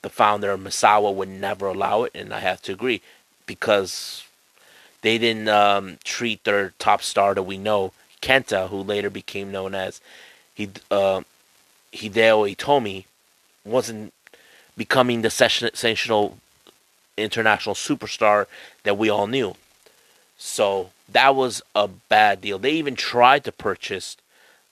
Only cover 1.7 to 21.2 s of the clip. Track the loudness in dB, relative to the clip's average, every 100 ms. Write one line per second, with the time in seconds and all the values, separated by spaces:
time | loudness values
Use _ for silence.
1.7 | -4 -2 0 -2 -8 -12 -6 -4 -4 -8
2.7 | -6 -4 -4 -8 _ _ _ -16 -6 0
3.7 | 2 0 -8 -12 -16 -20 _ _ _ _
4.7 | _ _ _ 0 2 2 0 2 4 6
5.7 | 2 -2 -12 -10 -6 -6 -4 -2 0 -2
6.7 | -2 0 0 0 0 2 0 -4 -4 0
7.7 | 0 0 -8 _ _ 0 0 2 -2 -2
8.7 | -6 -4 -4 -4 -8 -12 -12 -10 -8 -8
9.7 | -6 -8 -10 _ -20 -20 _ _ -12 -12
10.7 | -12 -4 0 2 0 -6 _ _ _ _
11.7 | _ _ -14 -4 4 6 6 2 -2 0
12.7 | 0 0 -8 -14 _ _ _ _ _ -4
13.7 | -4 -4 -8 -14 -18 _ -20 _ _ _
14.7 | -10 0 2 2 2 -2 2 2 2 -4
15.7 | -2 -2 -2 0 0 0 -4 _ _ _
16.7 | _ _ _ _ -8 -6 0 2 2 0
17.7 | -6 -4 -4 -6 0 2 4 0 -8 -20
18.7 | _ -2 0 2 2 0 -2 -4 -6 _
19.7 | _ _ _ _ _ _ _ -8 -2 0
20.7 | 0 -6 _ _ 4